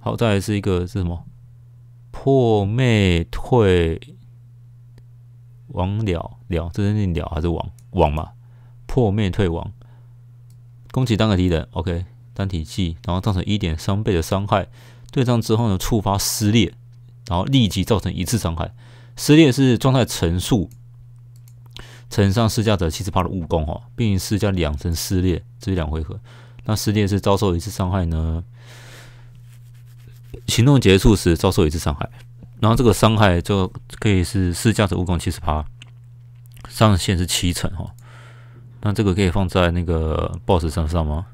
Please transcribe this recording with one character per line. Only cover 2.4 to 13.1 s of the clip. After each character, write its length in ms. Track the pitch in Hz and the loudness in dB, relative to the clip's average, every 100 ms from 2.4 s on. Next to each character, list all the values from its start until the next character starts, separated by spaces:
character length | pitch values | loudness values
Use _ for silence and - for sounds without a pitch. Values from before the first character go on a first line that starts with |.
| 117 107 | 2 2
妹 580 | 98 117 131 110 98 85 85 | 0 0 2 4 4 2 -2
退 720 | - - 127 104 90 82 80 - - - - - - - - - - - - - - - - - | -8 0 2 4 4 2 -2 -10 -20 -20 -20 -20 -20 -20 -20 -20 -20 -20 -20 -20 -20 -20 -20 -14
王 360 | - 92 104 | -4 -4 -2
了， 340 | 110 85 - - - | -2 -4 -6 -14 -6
了， 200 | 85 82 | -4 -4
这 80 | 82 | -2
是 100 | 101 | -2
念 220 | 104 98 | 0 0
了 160 | 80 - | -2 -4
还 80 | 82 | -4
是 60 | 82 | -2
王？ 240 | 80 - - - | -2 -6 -12 -8
王 220 | - 78 | 0 0
嘛。 180 | 76 80 - - - - - - | 0 -8 -14 -20 -20 -20 -20 -6
破 260 | - 113 | 0 0
妹 180 | 101 101 | 0 -2
退 180 | 85 87 | 0 -2
王， 240 | 82 - - - - - - - - - - - - - | -2 -8 -16 -20 -20 -20 -20 -20 -20 -20 -20 -20 -20 -8
攻 160 | - 131 | -4 0
击 100 | 104 | 2
单 120 | 110 | 2
个 80 | 92 | 2
敌 100 | 90 | 2
人， 220 | 80 62 | 0 -4
OK， 340 | - 85 85 87 - - | -6 -4 -6 -8 -16 -20
单 140 | - 98 | -8 -6
体 160 | 90 | -6
技， 320 | 78 - 90 80 | -8 -4 -6 -6
然 100 | - | -6